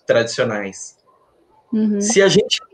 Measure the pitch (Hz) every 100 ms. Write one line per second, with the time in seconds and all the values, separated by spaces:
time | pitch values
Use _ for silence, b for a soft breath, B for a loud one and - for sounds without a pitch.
0 | - 123 113 - 120 104 98 - - _
1 | _ _ _ _ _ _ _ 220 214 208
2 | 202 196 196 165 - - -